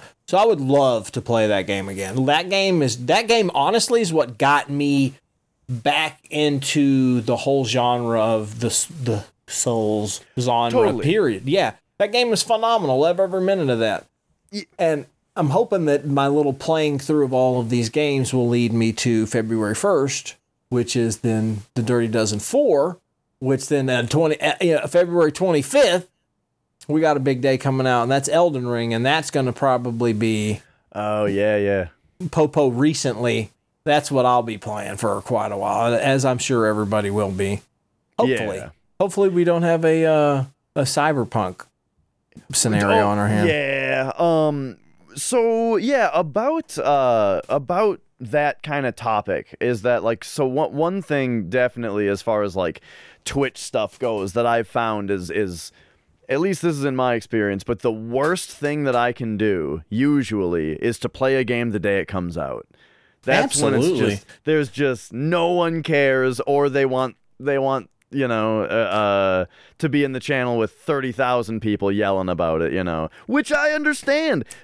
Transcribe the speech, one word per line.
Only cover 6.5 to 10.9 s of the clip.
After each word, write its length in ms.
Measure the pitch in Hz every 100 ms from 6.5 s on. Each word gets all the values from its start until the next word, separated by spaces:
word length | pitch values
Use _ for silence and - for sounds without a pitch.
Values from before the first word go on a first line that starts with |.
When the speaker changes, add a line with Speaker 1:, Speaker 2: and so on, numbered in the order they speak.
| 139 139 151 139 135 127 123
Speaker 1:
the 160 | 113 120
whole 280 | 135 139 117
genre 540 | 123 123 120 120 113
of 380 | 113 110 104 113
the 80 | 117
s-, 180 | - -
the 380 | 165 120 104 - _ -
Souls 720 | - 131 113 107 107 104 - - -
genre, 320 | 123 120 117 240
Speaker 2:
Totally. 180 | 208